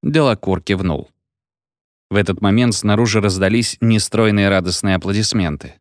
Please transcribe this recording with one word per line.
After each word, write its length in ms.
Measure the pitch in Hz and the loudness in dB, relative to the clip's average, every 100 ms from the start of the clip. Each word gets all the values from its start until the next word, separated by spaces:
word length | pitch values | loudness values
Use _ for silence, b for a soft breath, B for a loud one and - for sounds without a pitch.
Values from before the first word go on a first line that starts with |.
Делакур 600 | - 151 143 110 - 92 | 0 2 2 0 -2 -4
кивнул. 480 | - 95 92 73 - _ _ _ _ _ _ _ _ _ _ | -2 -2 -2 -6 -8 _ _ _ _ _ _ _ _ _ _
В 60 | 98 | -2
этот 240 | 98 92 | 0 0
момент 340 | 101 104 123 | 2 2 2
снаружи 460 | 107 104 104 117 107 | 0 0 0 2 2
раздались 560 | 101 92 95 113 117 - | 0 0 2 2 -2 -2
нестройные 680 | 113 110 - 110 110 104 98 | 2 2 0 0 2 2 2
радостные 480 | 98 90 90 101 92 | 2 0 -4 -2 -2
аплодисменты. 800 | 95 101 110 113 87 73 - - | -2 -2 -2 0 -2 -4 -12 -20